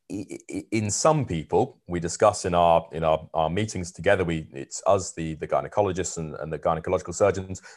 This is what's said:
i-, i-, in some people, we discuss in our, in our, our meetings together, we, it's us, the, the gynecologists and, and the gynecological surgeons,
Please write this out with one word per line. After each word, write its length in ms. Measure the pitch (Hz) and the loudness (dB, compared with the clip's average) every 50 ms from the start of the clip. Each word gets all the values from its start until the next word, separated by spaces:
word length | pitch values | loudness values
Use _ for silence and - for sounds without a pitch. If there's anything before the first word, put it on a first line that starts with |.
| _ - | _ -12
i-, 280 | - 104 - - - - _ - | -10 -10 -10 -10 -12 -16 _ -10
i-, 140 | - 95 - - | -10 -10 -8 -4
in 200 | - 113 107 104 | -4 -2 -2 -2
some 340 | 101 - - 160 156 156 123 | -2 2 2 2 2 2 0
people, 560 | - 87 80 76 - 87 92 123 - - _ _ | -2 -4 -6 -4 0 2 2 2 0 -2 _ _
we 140 | - 87 87 | -6 -6 -4
discuss 440 | 85 85 - - 110 104 101 - - | -4 -4 0 4 4 4 4 4 0
in 100 | 92 85 | 0 4
our, 320 | 87 85 85 82 82 80 - - | 4 6 6 6 6 4 0 -6
in 120 | 80 82 | -2 2
our, 240 | 80 80 78 - - - | 2 2 2 0 -4 -2
our 160 | 80 80 78 | 0 0 0
meetings 420 | 85 98 110 110 - 98 87 82 - | 0 -2 -4 -4 -4 -6 -8 -8 -8
together, 320 | - 82 98 101 92 90 | -4 2 2 4 4 2
we, 220 | 82 82 80 76 - - | 0 -2 -4 -6 -8 -12
it's 300 | 69 67 - - - - | -12 -12 -12 -10 -4 0
us, 260 | - 98 101 92 - - | 2 2 2 0 -4 -8
the, 220 | - 82 80 78 | -8 -6 -6 -6
the 140 | 73 82 78 | -8 -6 -2
gynecologists 680 | - 69 67 71 - - 104 98 87 90 85 - - 85 | -2 -2 -2 -2 0 0 0 0 0 -2 -4 -6 -6 -8
and, 160 | 80 78 69 | -8 -8 -8
and 160 | - 76 80 80 | -10 -10 -8 -8
the 60 | - | -4
gynecological 560 | - 87 82 80 - 92 90 90 - - 85 | -2 -2 -2 -2 -2 -2 -2 -2 -2 -4 -2
surgeons, 480 | - 107 98 90 95 95 95 92 - - - - | 2 2 2 2 2 2 0 0 0 -6 -16 -20